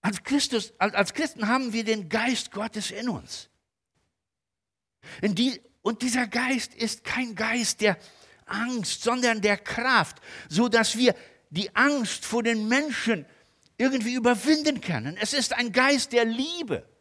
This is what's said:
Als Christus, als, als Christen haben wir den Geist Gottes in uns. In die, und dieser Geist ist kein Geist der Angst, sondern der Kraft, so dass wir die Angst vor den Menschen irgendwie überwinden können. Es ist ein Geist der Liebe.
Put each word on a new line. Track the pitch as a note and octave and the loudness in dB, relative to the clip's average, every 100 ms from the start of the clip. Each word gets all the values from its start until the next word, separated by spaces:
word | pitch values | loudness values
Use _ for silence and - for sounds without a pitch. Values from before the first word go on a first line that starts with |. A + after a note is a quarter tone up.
Als | - G3 | -4 -4
Christus, | - C#4 - A#3 - _ | 0 0 2 -2 -4 _
als, | G3 | 0
als | G#3 G3 | 2 0
Christen | - D#4 D#4+ G#3+ | 0 -4 -2 0
haben | B3+ B3+ | 0 0
wir | A3 | -2
den | A3 A3 E3 | -2 -2 -2
Geist | A3 A#3 B3 - | -2 0 -2 -4
Gottes | G3 G#3+ G#3+ G3+ | -8 -6 -6 -8
in | G3+ A#3+ | -6 -6
uns. | D3+ - - - _ _ _ _ _ _ _ _ _ _ _ _ _ _ _ - - | -6 -8 -16 -16 _ _ _ _ _ _ _ _ _ _ _ _ _ _ _ -20 -4
In | G#3 | -2
die, | F3+ B3 A#3 _ _ | 2 0 0 _ _
und | G3 A3+ | -4 -2
dieser | B3+ A#3+ A#3+ | -2 0 0
Geist | A#3+ B3+ C4 - | -2 0 -2 -4
ist | - A3+ - | -6 -6 -6
kein | - - B3+ | -6 -4 -4
Geist | G3+ A3 A#3+ A3+ - | -4 -2 0 -2 2
der | G#3+ E3+ - - - - - | 2 0 -6 -20 -20 -20 -10
Angst, | G3+ A#3 B3+ F3+ - | -6 -4 -4 -4 -2
sondern | A3+ B3 B3 A3 | -2 2 2 2
der | G3+ G3+ | 2 0
Kraft, | - - B3 A#3+ E3 - - - - | -2 -4 2 4 2 -4 -18 -18 -4
so | D3+ A#3+ | 2 4
dass | A3+ A3 A3 | 4 2 4
wir | B3 - - _ _ | 4 4 -6 _ _
die | D#3 G3+ - | -6 -2 2
Angst | C4+ D4 A3 - | 2 2 -2 -4
vor | - A3+ | -4 -2
den | A3+ A3+ G#3+ | 0 0 0
Menschen | B3+ D4+ B3 - G#3 C#3+ _ _ _ _ _ | 0 0 -4 0 -2 -4 _ _ _ _ _
irgendwie | B3+ C4 A3 | 2 2 -2
überwinden | B3+ A#3+ A#3 C4+ D#4 D4+ B3+ | 2 2 2 4 2 2 -2
können. | - D3 A#2 F3+ | -2 -4 -4 -4
Es | G#3+ | -2
ist | C#4+ A#3+ | -2 -2
ein | A#3 A#3+ | 0 0
Geist | G#3+ C4 C#4+ - | 4 4 4 2
der | A#3 | 2
Liebe. | A#3 A#3 C#4+ F4 C#4 C#3 - _ | 2 0 -4 -4 -6 -6 -6 _